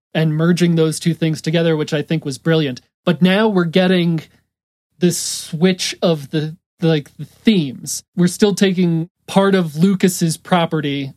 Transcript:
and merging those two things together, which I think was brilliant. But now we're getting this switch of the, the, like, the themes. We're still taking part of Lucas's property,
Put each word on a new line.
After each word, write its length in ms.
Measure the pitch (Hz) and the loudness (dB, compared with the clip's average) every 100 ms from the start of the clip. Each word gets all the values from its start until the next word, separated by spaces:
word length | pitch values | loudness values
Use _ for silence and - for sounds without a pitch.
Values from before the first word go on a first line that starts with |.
| _ | _
and 220 | 156 160 151 | -2 0 2
merging 400 | 165 170 175 165 | 2 2 2 2
those 240 | 160 156 | 0 0
two 140 | 170 | -2
things 280 | 160 160 156 | -2 -2 -2
together, 340 | 160 170 165 156 | -2 0 2 0
which 160 | 151 | -2
I 100 | 151 | -4
think 220 | 143 160 | -2 -4
was 140 | 143 127 | -4 -6
brilliant. 420 | 165 160 143 123 _ _ | 0 0 0 -6 _ _
But 160 | 180 147 | -2 2
now 260 | 180 190 220 | 4 4 2
we're 160 | 190 | 2
getting 560 | 170 185 185 185 170 160 - _ _ _ _ _ _ - | 0 2 2 2 0 -2 -6 _ _ _ _ _ _ -2
this 200 | 180 175 | 0 0
switch 760 | - - - 156 185 185 - - | -6 -10 -10 0 0 0 -4 -2
of 280 | 185 160 135 | -2 -2 -4
the, 260 | 156 156 165 _ - | -6 -6 -10 _ -4
the, 80 | 165 | 0
like, 280 | 156 - - | 0 -4 -14
the 80 | |
themes. 800 | 139 _ - 196 139 - 147 - - - | -16 _ 0 2 0 -6 -12 -12 -8 0
We're 100 | 175 | 0
still 260 | - 208 | 2 0
taking 540 | 190 196 185 175 165 165 _ - | 2 0 2 0 0 -4 _ -2
part 280 | 196 196 | 0 2
of 220 | 190 165 147 | 2 0 0
Lucas's 600 | 196 190 190 - 165 - | 0 2 0 0 -2 -4
property, 760 | - 180 165 156 143 139 135 | -2 0 0 -2 -4 -4 -6